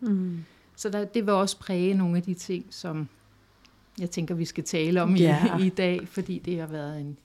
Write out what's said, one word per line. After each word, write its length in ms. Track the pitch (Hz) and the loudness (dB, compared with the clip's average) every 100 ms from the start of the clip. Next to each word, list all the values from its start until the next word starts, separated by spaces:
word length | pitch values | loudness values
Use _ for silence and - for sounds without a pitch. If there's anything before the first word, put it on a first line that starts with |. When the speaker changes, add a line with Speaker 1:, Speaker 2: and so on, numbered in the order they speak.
Speaker 1:
Mm. 380 | 247 190 185 170 160 _ _ - | -2 0 0 -6 -10 _ _ -10
Speaker 2:
Så 120 | 214 | -4
der, 140 | 208 | -4
det 220 | 202 233 208 | -2 0 2
vil 80 | |
også 240 | 196 196 - | 2 2 -2
præge 360 | - 180 180 | -4 0 2
nogle 220 | 196 175 175 | 2 2 0
af 60 | |
de 120 | 180 | 0
ting, 320 | 180 - 180 - | -4 -6 -6 -8
som 380 | - 180 156 147 _ _ _ _ _ _ _ _ - | -12 -8 -6 -8 _ _ _ _ _ _ _ _ -8
jeg 100 | 175 | -6
tænker, 240 | - 156 | -4 -4
vi 100 | 170 | -4
skal 200 | 165 - | -4 -6
tale 380 | 151 170 156 180 | -4 -2 2 2
om 140 | 175 185 | 4 6
i, 20 | |
Speaker 1:
Ja. 400 | 165 147 202 170 | 6 6 4 4
Speaker 2:
<laughs> 80 | 190 | 2
i 20 | |
dag, 400 | 185 185 180 175 | 2 0 0 -4
fordi 300 | - 190 175 | -6 -6 -6
det 220 | 175 170 | -6 -6
har 60 | 156 | -6
været 340 | 156 147 151 | -6 -8 -8
en, 180 | 143 143 | -10 -12